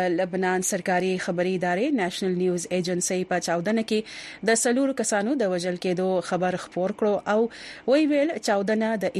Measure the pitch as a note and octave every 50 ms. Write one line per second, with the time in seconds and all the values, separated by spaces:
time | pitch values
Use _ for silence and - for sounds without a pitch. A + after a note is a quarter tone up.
0 | F#3 F3+ E3+ F3 F#3+ F3 F#3 F#3 F#3 F#3 F#3 F#3 F#3 - G#3+ F3 - F#3+ F3+ F3+
1 | F#3 F#3 F#3 F3+ - G3+ F3+ F3 F3 F#3 F#3+ F3+ F3+ F3 F3+ F#3 A#3+ D#4+ C#4+ A3+
2 | F3+ F3 - - G3+ F#3 F3+ F3+ F#3 F3+ F3 F3 - - F3+ F#3 E3+ F3+ F3+ F3+
3 | F3+ - F#3+ F#3 F#3 - F#3 F3 - F#3 E3 F3 E3+ G#3 A3 A3+ A3 - A3 G#3+
4 | G#3+ - - - - - - - - G#3+ A3+ A3 - B3 A#3+ C4 C#4 C4+ C4+ B3
5 | G#3+ - A3 G3+ G3+ A3+ D4 C4 G#3+ F#3+ F#3 F3 F3 F#3 F3+ F3 - F#3 F3+ F3
6 | F#3 F#3+ F#3 F3+ F3 - F#3+ E3+ F#3 F3+ F3+ F3 - - - F3 F#3 F#3+ G#3 -
7 | A3 G#3 G3+ - - - G#3 A3 A#3 A3+ - - - - - - - A3+ C4 D4+
8 | D#4 C#4 D4 C#4+ C#4+ E4 - A3 - A#3+ G3+ G3+ G3 G3+ A3 A3 A3 A3 A3+ G3+
9 | F#3+ - -